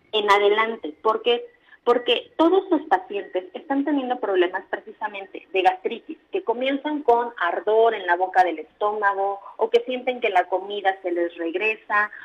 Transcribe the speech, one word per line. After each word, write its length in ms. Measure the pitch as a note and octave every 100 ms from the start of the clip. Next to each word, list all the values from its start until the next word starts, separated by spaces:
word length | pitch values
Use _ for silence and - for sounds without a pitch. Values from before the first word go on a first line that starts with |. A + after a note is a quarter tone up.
| _
en 180 | A3 G#3
adelante. 640 | G3+ G3+ G#3+ A3+ A3+ D3+ -
¿Por 200 | A3 A3
qué? 220 | A#3+ A#3+ - _ _ -
Porque 480 | - A#3+ B3 A#3 - -
todos 320 | E4 F#4+ F#4
los 120 | D#4
pacientes 640 | - F#3 - G3+ F#3 F#3 - -
están 280 | - C#4
teniendo 360 | D4 C#4+ B3+ B3
problemas 440 | G3+ F#3 F3 F#3+ -
precisamente 800 | G#3 A3 - G#3+ G3+ F#3+ - -
de 100 | F#3+
gastritis, 560 | F#3 - - A3+ - - _
que 120 | F#3+
comienzan 580 | G#3 A#3 C4 C#4 D4+ D4+
con 280 | - A#3 A#3 -
ardor 540 | F3 F3 G#3 A3 A3+ G#3+
en 100 | F3+
la 100 | F3
boca 280 | F#3 F#3+
del 160 | F3+ D#3
estómago, 800 | - _ G#3 G#3+ G3+ G3 G3 G3 - -
o 140 | A3+
que 100 | A#3 B3
sienten 340 | B3+ B3+ B3
que 80 | A3
la 180 | F#3 F3
comida 480 | F#3 G3+ G#3 F#3+ F#3+
se 100 | F3+
les 240 | F3 E3+ E3+
regresa, 760 | E3 F3+ G#3+ - - G#3 G#3 -